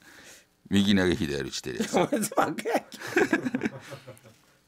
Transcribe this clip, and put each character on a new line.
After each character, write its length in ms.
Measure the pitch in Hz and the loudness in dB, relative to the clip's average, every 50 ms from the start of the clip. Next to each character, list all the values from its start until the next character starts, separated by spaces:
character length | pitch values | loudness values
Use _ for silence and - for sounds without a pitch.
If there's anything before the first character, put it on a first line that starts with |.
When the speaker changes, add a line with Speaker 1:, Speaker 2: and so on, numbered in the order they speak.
| - - - - - - - - - _ _ _ _ - | -18 -20 -20 -20 -20 -20 -20 -20 -20 _ _ _ _ 0
Speaker 1:
右 260 | 92 98 98 101 104 | 2 4 4 6 4
投 120 | 95 92 90 | 4 4 4
げ 80 | 82 | 2
左 340 | 67 85 69 71 69 69 65 | 2 0 -2 -2 -4 -4 -6
打 20 | |
ち 100 | - - | -6 -8
て 120 | - - - | -8 -8 -6
る 60 | - | -6
や 60 | - | -4
つ。 100 | - - | 0 2
Speaker 2:
お 40 | - | 2
前 80 | - - | 2 2
バ 100 | 285 226 208 208 539 | 0 -2 -2 0 0
カ 60 | - | 0
や 60 | - - | 0 0
ん 40 | - | -2
け。 300 | - - 453 453 - - - - - - - - 359 339 - - - - 247 - 262 - 220 - - - - 139 - - 127 - - - - - _ _ _ _ _ _ | -4 -4 -2 -2 -2 -2 -4 -12 -14 -12 -2 2 2 4 4 2 0 0 -2 -4 -2 -4 -4 -6 -8 -12 -14 -16 -16 -16 -18 -20 -20 -20 -20 -20 _ _ _ _ _ _